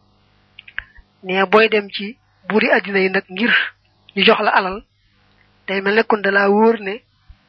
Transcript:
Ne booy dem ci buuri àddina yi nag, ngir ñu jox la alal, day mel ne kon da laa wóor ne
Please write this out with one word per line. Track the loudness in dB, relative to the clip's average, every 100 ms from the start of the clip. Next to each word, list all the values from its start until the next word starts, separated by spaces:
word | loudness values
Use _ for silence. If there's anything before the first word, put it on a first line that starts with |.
| _ _ _ _ _ _ -20 -16 -16 _ _ _
Ne | -6 -2 2
booy | 4 4
dem | 0 -4
ci | -10 -12 -14 _ _ -2
buuri | 0 2
àddina | 0 0 -2
yi | 0
nag, | -2 -6
ngir | -6 0 0 -2 -12 _ _ _ -2
ñu | 2
jox | 2
la | 2
alal, | 0 -2 -8 -16 _ _ _ _ _ _ _ -8
day | -6
mel | -2 0
ne |
kon | 0 0
da | 0
laa | 0 2
wóor | 4 2 0
ne | -4 -10 _ _ _ -20